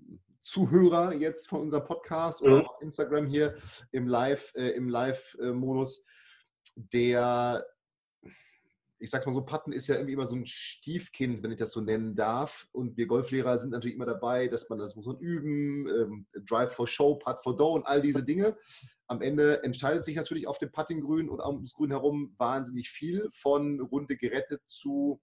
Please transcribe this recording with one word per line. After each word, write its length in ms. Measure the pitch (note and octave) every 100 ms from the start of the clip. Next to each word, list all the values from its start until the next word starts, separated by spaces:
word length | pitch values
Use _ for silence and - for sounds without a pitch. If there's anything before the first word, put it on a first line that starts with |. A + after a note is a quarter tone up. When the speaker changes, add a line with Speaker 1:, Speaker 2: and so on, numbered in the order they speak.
| D2 - _ _
Speaker 1:
Zuhörer 720 | - - E3+ F3 F3+ E3+ F3+
jetzt 360 | D#3 D#3 D#3+ -
von 120 | D#3+
unserem 240 | D3+ D3
Podcast 580 | C#3+ E3+ - D#3+ E3 E3
oder 140 | C#3 C3+
Speaker 2:
Mhm. 100 | D#3+
Speaker 1:
auf 160 | -
Instagram 440 | D#3 - D3 D3 D3
hier 260 | C#3+ D3 D3 - - -
im 160 | C3 B2
Live, 440 | A#2+ C3 C#3+ - -
äh, 140 | B2+
im 180 | A#2+ B2+
Live, 480 | A#2+ C3 C3 - -
äh, 120 | A#2+
Modus, 520 | B2 C3 C3 C3 - _ - - - _ _ -
der, 920 | - A2 A#2+ A#2+ B2 A#2+ B2 A#2+ A#2+ - _ _ _ _ _ - - _ _ _ _ _ -
ich 120 | A2+
sag's 160 | C3 C3
mal 60 |
so, 120 | B2+
Putten 280 | C3 D#3 -
ist 160 | C3+ B2+
ja 80 | C3
irgendwie 180 | C#3
immer 120 | C3+ B2
so 100 | B2
ein 100 | A#2+
Stiefkind, 960 | - - - - E3+ - - B2+ A2+
wenn 80 | A2
ich 80 | A2
das 140 | A2
so 80 | -
nennen 340 | G#2+ A2 A2 G#2
darf. 520 | G#2+ A#2+ D3+ - -
Und 240 | B2+ B2 G#2+
wir 100 | A#2
Golflehrer 520 | A#2+ C3 C3 B2 B2
sind 120 | -
natürlich 260 | A#2 A2+ A#2
immer 100 | A#2+
dabei, 420 | A2 A#2+ B2+ B2
dass 200 | A#2 -
man, 100 | A2
das 180 | G#2 A2
muss 100 | A2
man 120 | C3
üben, 720 | E3+ E3+ D3 D3 C#3+ C#3+ C#3
ähm, 380 | A2+ A2 G#2 G2+ - G2
Drive 240 | A2+ B2
for 160 | - A#2+
Show, 280 | - C#3+ C#3+
Putt 260 | - B2
for 140 | - A#2
Dough 180 | D3+
und 120 | E3 C3+
all 140 | C#3+
diese 240 | C#3+ C#3
Dinge. 320 | B2+ E3+ G#3 G#3+ - - B2+ _ -
Am 120 | A#2+
Ende 420 | B2+ D3 D3 D3
entscheidet 400 | C3 B2 C3+ E3
sich 120 | E3 D3+
natürlich 300 | D#3 D#3+ C#3
auf 120 | C#3+
dem 140 | C#3+
Puttinggrün 560 | - D#3 E3 C#3+ D#3+ D#3
und 120 | C3+
ums 300 | - C#3 B2+
Grün 160 | - D3
herum 440 | C#3 C#3 D3 C#3+ -
wahnsinnig 500 | A#2+ C3+ B2+ B2 A#2
viel 400 | - D#3 F#3 G#3+
von 480 | - C#3 C#3+ D3 C#3+
Runde 360 | B2+ C#3 C#3+ C#3
gerettet 460 | - B2+ C3 D3 _
zu, 540 | - - - C#4+ -